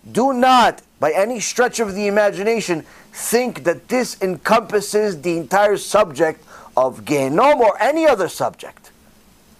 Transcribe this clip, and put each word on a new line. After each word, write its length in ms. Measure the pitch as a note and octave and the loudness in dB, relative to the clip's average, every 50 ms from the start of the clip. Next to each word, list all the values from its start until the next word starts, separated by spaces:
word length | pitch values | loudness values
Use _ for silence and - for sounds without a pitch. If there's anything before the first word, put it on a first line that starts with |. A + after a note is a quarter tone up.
| _ A2 | _ -4
Do 220 | A2 G3 B3 C4+ C4+ | -2 0 0 0 2
not, 480 | A#3+ B3+ B3+ C4 B3 A3 F#3 C#3+ - _ _ _ _ | 2 4 4 6 6 4 4 2 -2 _ _ _ _
by 120 | C#3 D3+ | -2 0
any 280 | D3+ - - A3 C4 G#3+ | 2 0 0 0 -2 -6
stretch 400 | F3 - - - B3 A#3+ - A3+ | -6 -6 0 0 0 0 0 -4
of 140 | A#3 G3+ F#3 | -4 -4 -4
the 140 | G3 G#3 | -4 -4
imagination, 760 | G3+ G3+ G#3+ G#3 G3+ F3 E3+ G3+ A3 A#3 A3 - - F3 D#3 - - - - - _ - | 0 0 2 0 0 -2 -2 -2 0 0 -2 -2 -4 -4 -6 -6 -14 -20 -20 -20 _ -16
think 500 | - - - - A#3+ B3+ A#3+ E3 D#3+ C3 | -12 -6 -2 0 0 0 -2 -6 -4 -4
that 260 | E3+ E3 - - - | -4 -4 -4 -6 -4
this 300 | A#3 B3+ A#3+ - - - G3 | -2 -2 -2 -4 -6 -6 -6
encompasses 1000 | F#3 - - - - G#3+ A#3 A3 - G3 G#3 G3 - - G#3 G#3+ G#3 F#3 D3 | -6 -6 -6 -2 2 2 2 0 0 -4 -4 -2 0 -2 0 0 0 -4 -4
the 160 | C3 F3 E3+ | -4 -4 -4
entire 400 | E3 D#3+ - F#3+ G3 G#3 G#3+ G3+ | -4 -4 0 2 2 2 2 2
subject 680 | - - - - G3+ G#3+ F3 C#3 C3 E3 D#3+ D3+ - - - - - - - - | -2 -4 0 2 0 0 0 0 -2 0 0 -2 -6 -18 -20 -20 -20 -20 -4 0
of 300 | B2 C3 C3 A2 G#2+ G#2 | 0 0 0 -2 -8 -6
Gehenom 540 | G#2+ D3+ C#3+ C3+ C3 D3 F#3 B3 C#4+ D4 B3+ | -4 -2 -2 0 0 2 4 4 4 4 4
or 200 | A#3 G#3 F3+ - | 4 2 2 2
any 280 | G#3 B3+ D4+ E4 D#4+ | 0 0 0 2 2
other 200 | D4+ B3+ G3 F3+ | 2 2 2 -2
subject. 600 | D3+ - - C#3 A2 - _ - - - - _ - _ _ _ _ _ _ _ _ _ _ _ _ _ | -4 -4 -4 -6 -6 -6 _ -20 -20 -20 -20 _ -20 _ _ _ _ _ _ _ _ _ _ _ _ _